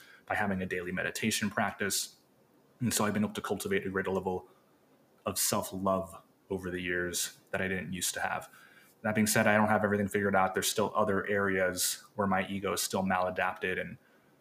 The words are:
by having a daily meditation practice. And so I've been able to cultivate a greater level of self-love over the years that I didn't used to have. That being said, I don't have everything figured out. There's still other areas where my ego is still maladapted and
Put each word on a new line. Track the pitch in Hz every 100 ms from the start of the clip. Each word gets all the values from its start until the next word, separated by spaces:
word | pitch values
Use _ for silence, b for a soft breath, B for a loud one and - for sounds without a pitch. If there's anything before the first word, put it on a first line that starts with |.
| B B -
by | 95
having | 104 95
a | 92
daily | 90 87
meditation | 92 87 - 113 - 104
practice. | 117 101 - 101 - - - _ _ _ _ _ -
And | 117
so | -
I've | 104
been | 104
able | 104
to | 101
cultivate | - 98 98 98 95
a |
greater | 95 92
level | 95 92 90 - b b b _ _ _ _ 104
of | 92
self-love | - 107 - 95 95 95 92 - - _ -
over | 95 90
the | 90
years | 90 90 90 85 - - -
that | 95
I | 95
didn't | 95 92
used | 90 -
to | -
have. | 92 - - B B B B B
That | 107 107
being | 104
said, | 120 110
I | 107
don't | 104
have | 107
everything | 101 101 101
figured | 104 101 98
out. | 92
There's | 98 -
still | - 104 -
other | 101 95 95
areas | 101 98 95 90 87 - - - -
where | 98
my | 95 92
ego | 98 95
is | 90
still | - 101
maladapted | 95 92 92 92 92 - 92 90
and | 87 85 b b b b